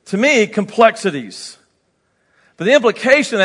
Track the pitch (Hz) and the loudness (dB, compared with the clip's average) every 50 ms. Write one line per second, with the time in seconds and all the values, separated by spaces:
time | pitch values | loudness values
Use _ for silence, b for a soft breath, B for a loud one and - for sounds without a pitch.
0 | _ - - 196 240 294 294 240 214 214 - 208 196 - - 226 233 226 220 - | _ -8 -4 0 0 2 2 2 0 0 -2 -6 -6 -4 0 2 2 2 2 -2
1 | - 190 147 139 117 98 - - - - - _ _ _ _ _ _ _ _ _ | -8 -6 -6 -6 -12 -14 -18 -18 -20 -20 -20 _ _ _ _ _ _ _ _ _
2 | _ _ _ _ _ _ _ _ _ _ _ _ 170 208 269 294 226 226 202 - | _ _ _ _ _ _ _ _ _ _ _ _ 0 2 2 4 4 0 -2 -2
3 | - 254 269 302 262 - 233 202 | 0 2 2 2 2 -2 -2 0